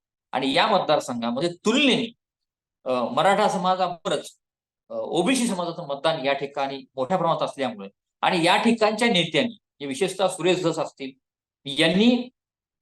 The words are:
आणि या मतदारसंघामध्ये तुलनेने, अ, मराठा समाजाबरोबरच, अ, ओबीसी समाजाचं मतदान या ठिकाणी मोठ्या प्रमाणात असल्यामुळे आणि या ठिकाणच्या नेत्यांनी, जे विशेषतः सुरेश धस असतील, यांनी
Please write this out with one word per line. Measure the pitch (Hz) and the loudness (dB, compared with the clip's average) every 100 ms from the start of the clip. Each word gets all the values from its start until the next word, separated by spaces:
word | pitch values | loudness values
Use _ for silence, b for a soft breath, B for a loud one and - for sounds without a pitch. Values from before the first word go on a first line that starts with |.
| _ _ _ | _ _ _
आणि | 127 139 | -4 0
या | 151 220 | 2 2
मतदारसंघामध्ये | 190 - 151 - 120 117 123 170 | 2 2 0 0 -4 -4 -2 -4
तुलनेने, | - 202 254 285 170 117 - _ _ _ _ _ _ | -2 0 2 4 2 -2 -10 _ _ _ _ _ _
अ, | - | -4
मराठा | 123 117 131 180 202 202 | -2 0 2 2 4 2
समाजाबरोबरच, | 185 180 185 180 - 190 151 - - _ _ _ _ _ | 0 0 0 -2 -4 -4 -4 -4 -18 _ _ _ _ _
अ, | |
ओबीसी | 113 113 160 185 262 226 | -8 -2 0 2 2 0
समाजाचं | 180 170 165 147 | -2 -4 -6 -8
मतदान | 139 160 - | -2 -2 0
या | 135 | -2
ठिकाणी | 139 139 - 135 139 131 - | -2 -4 -4 -6 -6 -10 -8
मोठ्या | 131 185 | -2 0
प्रमाणात | 165 156 | 0 0
असल्यामुळे | 135 - 127 110 98 - _ _ | -2 -4 -6 -6 -14 -18 _ _
आणि | 160 185 | 0 2
या | 170 208 | 4 4
ठिकाणच्या | 233 233 214 220 240 | 4 2 2 2 2
नेत्यांनी, | 185 156 156 120 107 _ _ | 2 0 0 -2 -4 _ _
जे | 143 | -10
विशेषतः | 135 180 - 185 | -4 -4 0 -2
सुरेश | - 170 180 | 0 0 2
धस | 165 160 | 0 -2
असतील, | 143 - 135 - _ _ _ _ | -6 -8 -14 -14 _ _ _ _
यांनी | 143 139 165 180 233 247 - - _ _ _ _ | -8 0 2 4 4 4 -2 -16 _ _ _ _